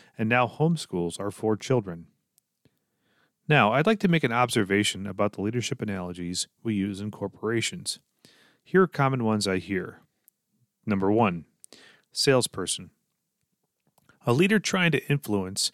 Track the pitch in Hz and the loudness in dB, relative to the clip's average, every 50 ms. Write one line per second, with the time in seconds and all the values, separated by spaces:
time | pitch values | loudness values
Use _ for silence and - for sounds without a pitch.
0 | - _ _ - 113 107 120 123 123 104 - - 151 170 170 156 - - 95 87 | -20 _ _ -4 -2 2 2 2 2 0 0 0 0 0 0 -2 -4 -6 -6 -4
1 | 87 85 - - 98 101 - - 113 110 107 101 - - 131 120 101 95 85 85 | -4 -4 -6 -6 -8 -8 -8 -4 -2 -2 -2 -2 0 0 0 0 0 -4 -12 -12
2 | 85 _ _ _ _ _ _ _ _ _ _ _ _ _ _ _ _ _ _ _ | -14 _ _ _ _ _ _ _ _ _ _ _ _ _ _ _ _ _ _ _
3 | _ _ _ _ _ _ _ _ - - 151 135 104 107 120 139 160 220 226 202 | _ _ _ _ _ _ _ _ 0 2 4 6 6 4 4 2 2 2 2 2
4 | - 180 165 156 - 120 113 123 123 117 - 120 98 92 98 104 104 - - 92 | 2 2 2 2 2 0 2 0 0 2 2 0 0 2 2 2 2 0 -4 -6
5 | 98 101 95 101 104 104 - - 95 107 123 123 - - - - 113 107 98 92 | -8 -8 -2 -2 -2 -2 -2 -4 -6 -4 -4 -4 -6 -6 -6 -6 -6 -6 -6 -6
6 | 90 90 87 90 87 87 90 - - _ _ _ - 117 107 98 95 104 98 95 | -8 -10 -8 -8 -8 -6 -6 -6 -8 _ _ _ -6 -4 -2 -2 -2 -4 -4 -8
7 | 104 107 - - 101 95 - - 107 110 117 113 110 - 95 87 98 - - - | -10 -10 -8 -8 -10 -10 -8 -6 -4 -2 -2 -2 -2 -4 -8 -8 -10 -10 -10 -10
8 | _ _ _ _ _ - _ _ _ _ _ _ _ - - 190 185 - - - | _ _ _ _ _ -20 _ _ _ _ _ _ _ 2 4 4 4 4 2 0
9 | 139 135 135 123 113 110 107 104 101 98 92 92 82 90 98 90 82 - - - | 2 2 2 2 2 2 2 2 2 0 0 -2 -2 -2 -4 -4 -4 -6 -14 -18
10 | _ _ _ _ _ _ _ _ _ _ _ _ _ _ _ _ - 107 101 95 | _ _ _ _ _ _ _ _ _ _ _ _ _ _ _ _ -4 -2 0 2
11 | 95 98 107 117 117 98 87 82 76 _ _ _ - _ - - - - - _ | 2 2 4 4 4 2 0 -4 -10 _ _ _ -20 _ -20 -20 -20 -20 -20 _
12 | _ _ - - - 143 131 127 - - - 98 90 - - - 90 - _ _ | _ _ -6 -2 2 4 4 2 2 -2 -6 -8 -6 -6 -6 -8 -10 -18 _ _
13 | _ _ _ _ _ _ _ _ _ _ _ _ _ _ _ _ _ _ _ _ | _ _ _ _ _ _ _ _ _ _ _ _ _ _ _ _ _ _ _ _
14 | _ _ _ _ - - 120 135 185 196 220 196 - - - 185 175 170 143 127 | _ _ _ _ -2 0 2 4 4 4 4 2 0 0 0 2 2 2 2 0
15 | - - 143 139 - - 104 98 92 92 101 - - - | 0 0 -2 -2 0 -2 -2 -2 -2 -4 -4 -4 -4 -4